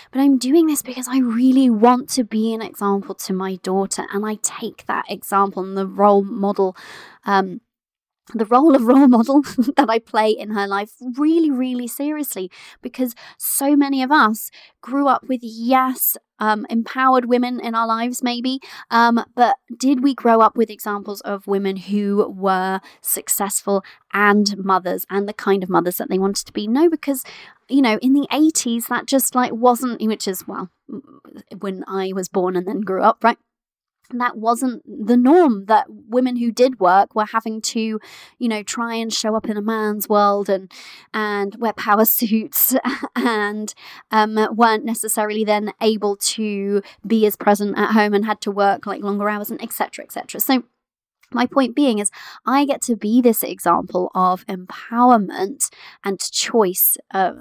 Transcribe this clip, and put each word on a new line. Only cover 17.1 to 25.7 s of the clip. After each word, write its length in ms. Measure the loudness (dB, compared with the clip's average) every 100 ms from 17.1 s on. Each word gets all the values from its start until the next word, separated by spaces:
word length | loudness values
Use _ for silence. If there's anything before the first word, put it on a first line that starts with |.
| 2
women 340 | 2 0 0 -6
in 140 | -6
our 120 | -2 -2
lives, 360 | -2 -4 -4
maybe, 380 | -4 -4 -4 -6 -10 -20 -2
um, 340 | 2 4 2 0
but 220 | 0 2 2 -4 -4
did 260 | 0 2
we 120 | 2
grow 260 | 0 2 6
up 160 | 4 4
with 140 | -2
examples 500 | -4 -8 -8 -8 -12
of 240 | -8 -8 -2
women 300 | -2 -2 -4
who 520 | -4 -2 0 0 0
were 520 | -2 -2 0 -2 -6 -8 _
successful 840 | -6 -6 -4 -4 -4 -6 -2 -2 -2 -18 _
and 440 | 0 4 4 2 -2
mothers 480 | 0 0 0 -6 -4
and 180 | -4 -4
the 40 |
kind 300 | -4 0 0
of 80 | 0